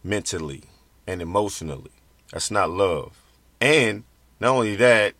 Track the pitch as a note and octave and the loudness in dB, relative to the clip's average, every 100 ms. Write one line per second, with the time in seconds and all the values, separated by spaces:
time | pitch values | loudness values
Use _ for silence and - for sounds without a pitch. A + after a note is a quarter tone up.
0 | F#2 G#2 - F2+ D#2 C2+ - _ _ _ | -4 -6 -4 -8 -8 -12 -18 _ _ _
1 | - F#2 E2+ G2 G#2 - D#2+ C2+ - _ | -10 -10 -4 -2 -2 -6 -10 -12 -16 _
2 | _ _ _ E2+ - G#2 E2+ F2 G2 D#2 | _ _ _ -10 -4 0 0 0 0 0
3 | - - _ _ _ _ C3 D#3 A#2 G#2 | -6 -18 _ _ _ _ 2 4 2 -2
4 | - _ _ _ A#2 C3 A2 G2+ B2 A2+ | -12 _ _ _ 0 2 0 4 6 6
5 | G#2 | 2